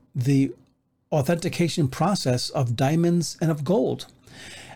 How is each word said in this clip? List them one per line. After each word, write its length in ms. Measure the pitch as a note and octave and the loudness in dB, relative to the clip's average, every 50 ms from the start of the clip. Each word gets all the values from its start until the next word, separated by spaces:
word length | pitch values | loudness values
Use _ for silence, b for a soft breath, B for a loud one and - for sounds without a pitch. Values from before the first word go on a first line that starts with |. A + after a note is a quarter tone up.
| _ _ - | _ _ -6
the 400 | C#3 A#2+ C#3 C#3+ C3+ C#3 C3+ - - _ _ _ _ _ _ _ _ _ - | -4 0 2 4 4 4 2 -2 -8 _ _ _ _ _ _ _ _ _ -4
authentication 800 | - D#3 C3+ C3+ F3 E3 E3+ F3 - - F3 D#3+ - - D#3+ C3 | -2 0 0 0 0 -2 -2 -4 -2 0 0 0 0 0 0 0
process 640 | - - D3+ F3+ G#3 - - C#3 B2 A#2+ - - | 0 0 0 0 0 0 0 0 0 0 -2 -4
of 260 | - - B2+ A#2+ A#2+ | -2 -2 -2 0 0
diamonds 640 | A2 C#3 C3+ D#3 E3 E3+ E3+ F3 F3 D#3+ - - - | 0 0 2 2 2 2 4 2 2 0 -2 -4 -2
and 100 | F3 D#3+ | 0 0
of 140 | D#3+ D3+ D3 | 0 0 0
gold. 440 | B2 F3+ A3+ C4 G3 B2 - - - - _ B B B B B B B B B B B | 0 2 2 2 0 -2 -4 -8 -14 -20 _ B B B B B B B B B B B